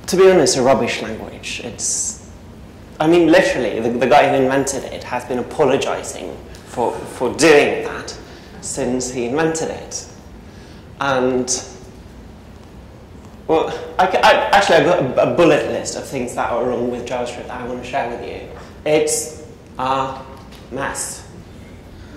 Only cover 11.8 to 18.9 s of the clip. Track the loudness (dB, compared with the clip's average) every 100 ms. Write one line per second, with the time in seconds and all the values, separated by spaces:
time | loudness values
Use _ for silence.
11.8 | -20 -20 -20 -20 -20 -20 -20 -20 -20 -20
12.8 | -20 -20 -20 -20 -20 -10 0 0 0 -6
13.8 | -6 0 0 2 2 2 4 2 4 4
14.8 | 4 2 0 2 2 4 4 4 0 -4
15.8 | -6 -10 -8 -8 -6 -4 -4 -2 -2 -2
16.8 | -4 -4 -6 -6 -6 -8 -12 -10 -8 -10
17.8 | -6 -6 -4 -8 -10 -12 -14 -16 -18 -8
18.8 | 0